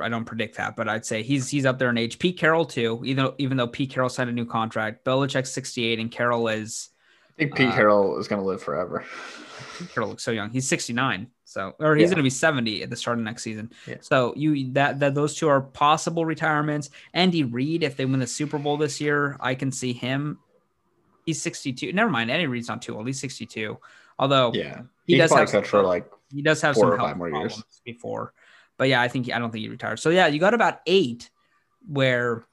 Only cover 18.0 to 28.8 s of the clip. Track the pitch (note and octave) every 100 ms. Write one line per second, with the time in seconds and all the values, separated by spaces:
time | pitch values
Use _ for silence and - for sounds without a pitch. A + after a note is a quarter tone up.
18 | C3 C3+ B2 - D3 D3+ D3 D3 D3 -
19 | D3 D3 C#3+ C#3 B2 C3 C3+ C3 B2+ A#2+
20 | B2 C3+ D3 C#3 _ _ _ _ _ _
21 | _ _ - D3+ E3+ - C#3 B2 A#2+ F#3+
22 | A3+ A#2+ A2+ D#3 D#3 A#2+ A#2 A2+ - A#2
23 | A#2+ C3+ C3 - A2+ A#2 G#2+ A#2 - -
24 | _ - C#3 C3+ B2 A2 D#2 - B2 _
25 | - C3+ E3 C#3+ A#2+ G#2 - G#2 F#2 F2+
26 | - - _ C#3 D3 D#3 D3+ B2+ F3 -
27 | A#2+ F#2 E2+ D#2 - A2 - _ A#2+ A#2
28 | A2 A2 - _ _ - _ -